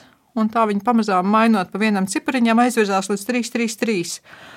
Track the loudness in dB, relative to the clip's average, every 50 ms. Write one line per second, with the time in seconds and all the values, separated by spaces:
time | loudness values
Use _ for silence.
0 | -14 -18 _ _ _ _ _ -4 -2 -2 0 0 0 0 0 0 0 2 2 2
1 | 2 2 0 0 2 2 2 4 4 4 4 2 0 -4 -4 -2 0 0 0 0
2 | -2 -2 -4 -4 -4 -2 -2 0 2 2 4 4 2 2 2 0 0 2 0 -2
3 | -2 -2 -4 -6 -4 -4 -4 -4 -4 -4 -4 -4 -4 -4 -4 -4 -4 -2 -2 -2
4 | -4 -6 -10 -14 -16 -20 -20 -20 -20 -20 -20